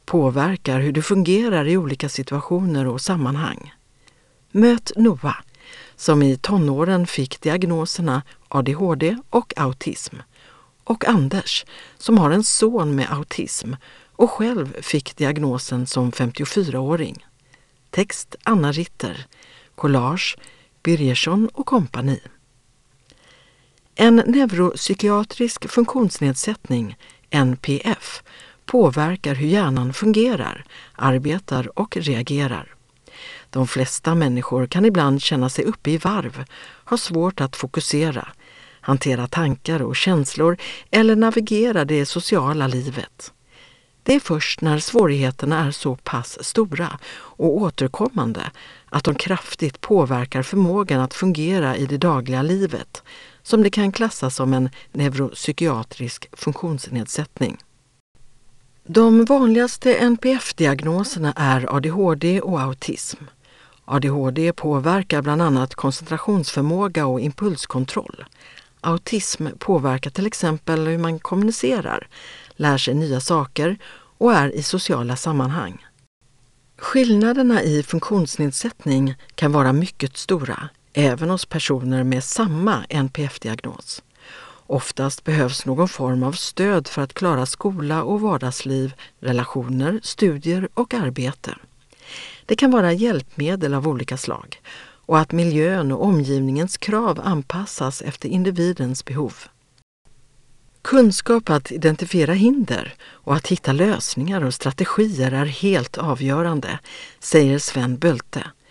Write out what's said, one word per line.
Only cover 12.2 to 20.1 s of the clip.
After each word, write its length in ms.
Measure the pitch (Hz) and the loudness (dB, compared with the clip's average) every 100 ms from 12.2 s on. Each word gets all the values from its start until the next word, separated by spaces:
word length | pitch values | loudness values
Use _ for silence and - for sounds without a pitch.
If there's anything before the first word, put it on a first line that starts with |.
| 151 | 6
en 120 | 175 | 4
son 520 | 214 - 220 233 151 139 | 2 2 2 2 0 0
med 160 | 131 | -2
autism 640 | 143 147 - - - 110 135 - - _ - | -4 -8 -8 -8 -8 -8 -10 -12 -20 _ 2
och 160 | 226 | 2
själv 500 | - 220 240 135 - | 2 -2 -2 -4 -8
fick 360 | - 151 - - | -4 -4 -4 -4
diagnosen 720 | 143 151 147 127 - 123 123 | -2 0 -2 -2 -4 -4 -2
som 240 | 139 123 | 0 0
femtiofyraåring. 1120 | - 123 - 143 - 175 127 131 165 139 - - _ _ _ _ _ _ | 0 -4 -4 -4 0 0 0 0 -2 -2 -10 -20 _ _ _ _ _ _
Text 460 | - 202 - - - | -4 -4 -4 -12 -8
Anna 280 | - 214 143 | 0 2 2
Ritter. 540 | 147 170 - - 87 - _ - - _ - | 0 -6 -8 -10 -10 -14 _ -20 -20 _ -4
Collage 640 | 147 135 123 | 2 2 2